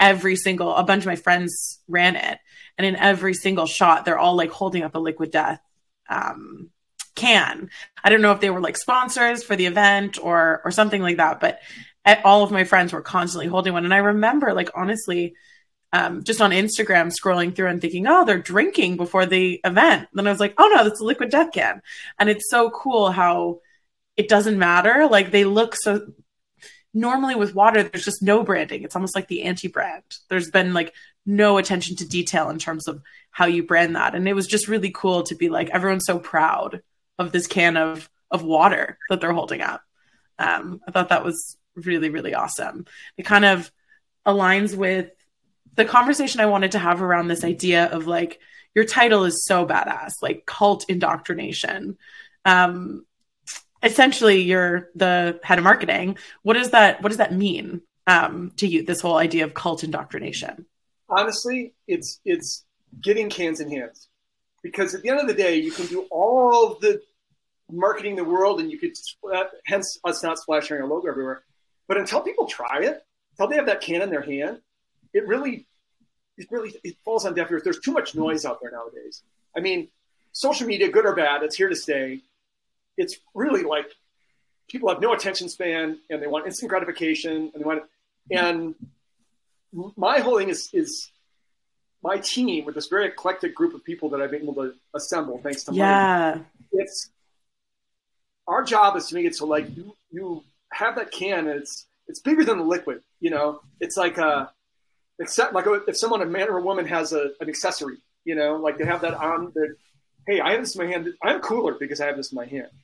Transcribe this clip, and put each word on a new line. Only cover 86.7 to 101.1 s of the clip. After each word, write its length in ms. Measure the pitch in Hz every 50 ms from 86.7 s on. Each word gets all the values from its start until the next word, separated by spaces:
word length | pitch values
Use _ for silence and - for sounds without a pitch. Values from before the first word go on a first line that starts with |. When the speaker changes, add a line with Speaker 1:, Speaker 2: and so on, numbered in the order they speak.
Speaker 2:
gratification 800 | 190 185 175 175 170 - 165 160 156 156 - 165 160 156 156 156 -
and 0 |
they 100 | 151 151
want, 200 | 156 160 156 156 _ _ _ _ _ _ _ _ -
and 440 | 185 180 175 175 170 165 165 160 156 _ - - _ _ _ _ _ _ _ _ _ _ _ _ _ _ _ _ - - 185 208 -
my 220 | 214 185 220 285 277
whole 200 | 233 254 240 202
thing 100 | 190 190
is, 220 | 160 - - -
is 380 | - 175 156 - - - - _ _ _ _ _ _ _ _ _ _ _ _ _ _ _ _ _ _ _
my 160 | - 180 196 202
team 460 | 202 - - 254 247 220 175 156 147
with 100 | 147 151
this 120 | 151 -
very 200 | - 180 202 202 185
eclectic 460 | - - - 185 185 - 180 165 -
group 200 | - 170 170 165
of 100 | 139 -
people 260 | 170 170 - 160 147
that 120 | 143 139
I've 80 | 139 139
been 120 | 147 151
able 120 | 151 147 135
to 200 | 135 131 127 127 _ _ _ -
assemble 440 | 143 - - 180 165 147 131 123 123
thanks 220 | 143 143 143 - -
to 80 | -
Mike. 60 | 175 190
Speaker 1:
Yeah. 600 | 196 196 196 196 196 190 180 175 165 160 160 165 - _ _ _ - -
Speaker 2:
It's, 380 | 196 185 - - - - - _ _ _ _ _ _ _ _ _ _ _ _ _ _ _ _ _ _ _ _ _ _ _ _ _ _ _ -
our 160 | 175 190 254
job 340 | 254 - 226 214 208 202 185
is 100 | 170 -
to 80 | - 165
make 120 | 175 170
it 80 | 170 165
so, 120 | - 151
like, 280 | 156 151 151 139 - 143
you, 180 | 165 190 208 - _ _ _
you 340 | 165 180 196 180 170 151 _ _ _ _ _ _
have 240 | - - 208 233 233
that 160 | 240 208 -